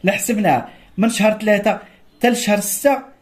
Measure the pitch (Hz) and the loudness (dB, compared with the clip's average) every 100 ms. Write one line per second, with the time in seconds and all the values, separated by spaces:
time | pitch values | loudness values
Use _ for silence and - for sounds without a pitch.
0 | 185 196 - 214 196 123 - - - - | 0 -2 -2 0 2 2 -2 -20 -14 -2
1 | 226 226 214 214 214 202 214 208 - _ | -2 2 0 0 0 0 0 -4 -8 _
2 | _ _ 240 233 - 208 - - 285 277 | _ _ 0 0 0 -2 -2 0 0 0
3 | - _ | -6 _